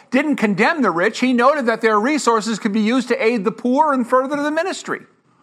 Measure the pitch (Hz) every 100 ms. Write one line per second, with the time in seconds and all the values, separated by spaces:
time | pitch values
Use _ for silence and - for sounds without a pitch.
0 | - 247 302 277 214 180 247 339 220 165
1 | 196 - 254 240 247 302 240 226 226 214
2 | 233 302 - 220 202 214 226 202 214 262
3 | 247 240 220 240 190 - 240 262 311 269
4 | 233 254 262 285 294 311 370 - - 135
5 | - _ _ _